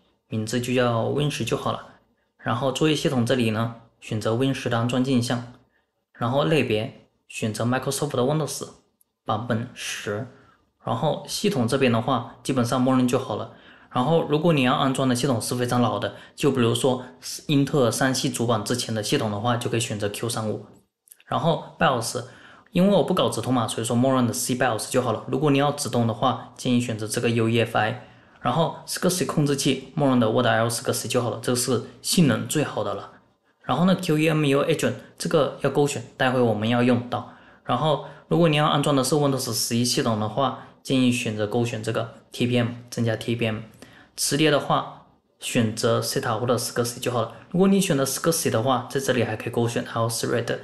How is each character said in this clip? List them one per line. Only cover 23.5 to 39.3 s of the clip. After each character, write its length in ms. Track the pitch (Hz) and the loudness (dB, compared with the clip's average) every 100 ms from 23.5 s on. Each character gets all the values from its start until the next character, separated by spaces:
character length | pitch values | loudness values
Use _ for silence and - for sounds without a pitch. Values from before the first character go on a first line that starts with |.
嘛， 120 | 127 110 | 0 0
所 160 | - | -2
以 40 | 113 | 0
说 100 | 120 | 2
默 160 | 131 | 4
认 140 | 131 117 | 4 2
的 80 | |
C 200 | 104 - | 0 -4
bios 360 | 123 113 107 - | 0 0 -2 -2
就 100 | 131 | 0
好 120 | 110 | 0
了。 120 | 107 - | -2 -4
如 120 | 131 | 0
果 100 | 151 | 2
你 60 | 139 | 4
要 160 | 143 | 2
直 160 | 143 120 | 0 -2
通 180 | 120 113 | 0 0
的 60 | |
话， 400 | 110 135 120 - - | 2 0 0 -6 -6
建 160 | 131 | 0
议 40 | 123 | 2
选 200 | 120 107 | 0 -4
择 80 | 107 | -4
这 160 | - | -2
个 80 | 120 | 0
U 180 | 117 113 | 2 2
E 120 | 117 | 2
F 180 | 110 120 | 2 0
I。 300 | 110 117 - - - - | 0 -4 -12 -20 -20 -6
然 100 | 123 | -2
后 240 | 131 160 - - | 0 0 -4 -10
scusi 380 | - 180 180 | -2 0 0
控 220 | - - 143 | -2 0 0
制 100 | 139 | 2
器， 360 | 151 - - | 0 0 -4
默 140 | - 143 | 0 2
认 100 | 123 | 4
的 80 | 110 | 4
Word 160 | 123 120 | 2 2
L 220 | 110 117 | 2 2
scusi 400 | 120 - 117 113 | -2 -4 -4 -2
就 140 | 123 | -2
好 80 | 120 | 0
了， 80 | 110 | -2
这 100 | - | -2
个 40 | 123 | -2
是 280 | 131 135 - - | 0 -2 -4 -10
性 260 | - - 147 | 0 4 4
能 180 | 113 113 | 4 0
最 140 | 156 | -2
好 220 | 131 - | -2 -4
的 80 | 101 | -6
了。 200 | 101 - - _ _ _ _ | -6 -10 -20 _ _ _ _
然 160 | - 127 | -4 2
后 80 | 185 | 2
呢 80 | |
，Q 240 | 185 180 151 | 2 0 0
E 100 | 160 | 2
M 160 | 156 | 2
U 180 | 147 139 | 2 2
Agent 300 | 143 156 127 113 - - | 2 0 -2 -4 -12 -8
这 100 | 175 | 0
个 280 | 165 131 - | 2 0 -2
要 80 | 139 | -2
勾 160 | 143 143 | 2 0
选， 180 | 127 - - | -2 -10 -2
待 120 | 131 | 0
会 80 | 127 | 2
我 140 | 120 | 2
们 160 | 104 110 | 2 0
要 140 | 120 | 2
用 260 | 123 120 - | 4 2 0
到。 240 | 113 - - - - | -6 -8 -18 -20 -12
然 140 | - 123 | -4 0
后 260 | 156 139 - - - | 2 0 -4 -18 -2
如 100 | 160 | 2
果 100 | 170 | 4
你 80 | 151 | 4
要 100 | 156 | 2
安 160 | 151 | 2
装 120 | 147 | 2
的 80 | 139 | 2
是 120 | 123 | 2
Windows 400 | 151 143 | 2 2